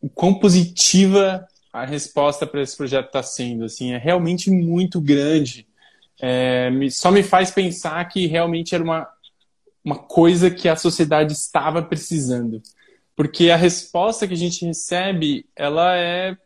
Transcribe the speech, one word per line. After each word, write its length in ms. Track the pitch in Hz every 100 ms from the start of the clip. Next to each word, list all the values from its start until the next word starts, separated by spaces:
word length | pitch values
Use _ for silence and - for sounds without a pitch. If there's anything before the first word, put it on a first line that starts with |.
o 80 | -
quão 260 | - -
positiva 1120 | 190 202 180 175 175 - 185 196 196 190 185 190 _ _
a 140 | -
resposta 600 | 131 147 147 - 143 143 147
pra 160 | 143
esse 120 | 135
projeto 360 | - 143 135 131
tá 120 | 135
sendo. 440 | 127 - 120 117 113
Assim, 260 | - 123
é 60 | 123
realmente 520 | 127 180 170 175 185
muito 480 | 190 170 170 185 180
grande. 680 | 147 143 143 156 135 117 110 _ _ _ _ _
É, 520 | 127 127 127 127 127
me, 200 | 131 139
só 200 | - 180
me 120 | 196
faz 280 | 190 185 185
pensar 520 | - 185 170 165 160 175
que 180 | - 175
realmente 480 | 160 170 165 170
era 80 | 175
uma, 240 | 165 160 - _ _ _ _ _ _ _
uma 140 | - 143
coisa 520 | - - 165 175 180
que 180 | 175 175
a 60 |
sociedade 600 | 160 175 160 156 151 151
estava 480 | 151 - 160 143 160
precisando. 800 | 165 156 - 165 131 123 117 113 - _ _ _ _
Porque 360 | _ 147 - 170
a 60 | 170
resposta 680 | 175 170 - 175 196 226 202
que 80 |
a 20 | 180
gente 280 | 175 170
recebe, 800 | 170 160 - 180 190 185 156 143 -
ela 420 | - 143 151 175 180
é 400 | 175 175 185 190